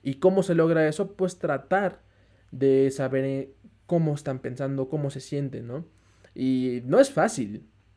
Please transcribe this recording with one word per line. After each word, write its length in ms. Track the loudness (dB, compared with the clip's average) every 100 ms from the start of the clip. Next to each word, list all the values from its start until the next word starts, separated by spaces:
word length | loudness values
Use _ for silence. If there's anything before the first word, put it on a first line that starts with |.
¿Y 120 | -8
cómo 280 | 2 2 4
se 120 | 2
logra 340 | 2 4 4 2
eso? 260 | 0 -6
Pues 240 | -2 -4 -4
tratar 640 | -4 -4 0 0 0 -6 _ _ _ _ -14
de 400 | 0 4 6 4
saber, 340 | 0 -2 -2
eh, 300 | -2 -4 -8 -14 -20 _ -2
cómo 280 | 0 0
están 260 | -2 -4 -8
pensando, 480 | -8 -6 -4 -4 -4
cómo 220 | -4 -4
se 100 | -8
sienten, 460 | -8 -6 -6 -8 -10
¿no? 200 | -12 -12 _ _ _ _
Y 480 | -4 -2 0 0 -4
no 160 | 2 4
es 100 | 4
fácil, 560 | 4 0 0 -6 -8 -16 _ _